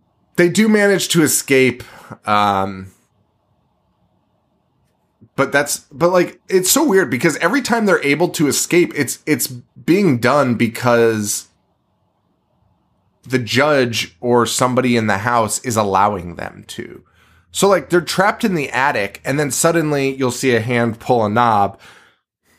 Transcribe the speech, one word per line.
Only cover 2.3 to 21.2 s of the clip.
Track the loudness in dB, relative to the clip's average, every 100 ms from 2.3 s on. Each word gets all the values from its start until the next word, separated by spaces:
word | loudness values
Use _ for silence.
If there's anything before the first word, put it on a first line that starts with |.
| 0 2 0 -2 -8 -16 _ _ _ _ _ _ _ _ _ _ _ _ _ _ _ _ _ _ _ _ _ _ _ _ -4
but | 0
that's, | 0 0 -6 _
but, | -2 2
like, | 2 0 -4 -2
it's | 0 2
so | 2 2
weird | 2 0
because | 0 0 0
every | 0 0
time | -2 0 2
they're | 2
able | 2 0 0
to | 0 0
escape, | 0 0 0 0 -2
it's, | -6 -6 -4
it's | -2 -4
being | -10 -20 -8 0 2 2 2
done | 2 2 0 0
because | -2 -2 2 4 2 0 -4 -8 -12 _ _ _ _ _ _ _ _ _ _ _ _ _ _ _ _ _ -6
the | -6
judge | -2 0 2 2 0 -4 -8 -6
or | 0 2 2
somebody | 0 0 0 0 0
in | 0
the | -2
house | 0 0 -2 -4 -4
is | -2
allowing | 0 2 0 -2 -10 -12
them | -14 -14 -18
to. | -14 -14 -16 _ _ _ _ _
So, | 0 2
like, | 2 2
they're | -2
trapped | 0 0 0 0
in | -2 -2
the | -4
attic, | -2 0 -2 -4 -8 -6
and | -4
then | -2
suddenly | 0 0 0 0 -2 -2 -2
you'll | -4
see | -2 0 0
a |
hand | 0 0 -2 -4
pull | -2 0